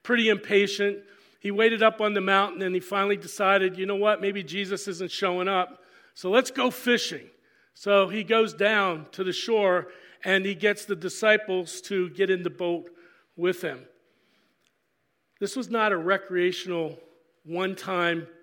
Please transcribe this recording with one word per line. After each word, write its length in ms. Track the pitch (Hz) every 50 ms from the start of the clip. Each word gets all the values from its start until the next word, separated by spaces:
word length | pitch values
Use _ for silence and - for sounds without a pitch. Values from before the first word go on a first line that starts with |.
| -
pretty 260 | - 240 233 226 220
impatient. 720 | 208 202 208 - 208 196 202 196 - - 202 202 196 202 - - - - _ _ _ _
He 100 | - 202
waited 320 | 202 202 220 233 226 214 220
up 200 | 220 220 220 214
on 100 | 214 208
the 80 | 202
mountain, 400 | 190 196 196 196 202 208 - -
and 140 | 196 185 185
he 80 | 180 180
finally 340 | - 202 196 196 202 208
decided, 640 | 196 165 175 - - 202 190 196 196 190 185 185 185
"You 80 | 190
know 100 | 190 202
what, 240 | 196 202 214 214 -
maybe 220 | 196 202 196 202 185
Jesus 440 | 151 165 196 202 185 202 185 - 202
isn't 220 | 185 165 185 170
showing 380 | - - 202 185 180 180 185 190
up, 340 | 196 185 180 180 269 - _ _ _ - - _ _
so 160 | - - 180
let's 220 | 196 240 262 262
go 200 | - 269 247 254
fishing." 600 | - - - 240 240 226 - - 170 143 - - - _ _ _ _ _ _ _ _ -
So 300 | - 202 202 202 190 180
he 160 | 190 220 208
goes 300 | 165 220 226 226 208 -
down 500 | - 196 208 220 208 196 190 170 156 151 - -
to 100 | - 190
the 120 | 185 170
shore, 580 | - - - 226 214 208 190 180 180 160 - - - - - - _ -
and 220 | 190 190 190 190
he 80 | 196 202
gets 320 | 160 208 208 208 208 -
the 100 | - 202
disciples 880 | 165 160 185 - - 220 220 214 214 214 196 185 185 180 160 - - -
to 260 | - 202 190 180 175
get 220 | 147 185 196 185
in 120 | 190 180 175
the 60 | 170
boat 400 | 143 - 180 175 175 170 175 - - - - - _ _ _ _ _
with 240 | - 170 180 180 -
him. 260 | - 160 135 127 131 - _ _ _ _ _ _ _ _ _ _ _ _ _ _ _ _ _ _ _ _ _ _ _ _ _ _ _ _ _ _
This 140 | 202 196 -
was 140 | 262 240 180
not 240 | 226 226 214 214 202
a 60 | 170
recreational, 1000 | 160 180 196 190 190 - 185 180 175 180 180 - - 185 175 170 160 156 165 - - - _ _ _ _ _ _ _
one-time 840 | 151 165 175 185 190 190 190 - 190 190 175 175 170 170 165 160 - - -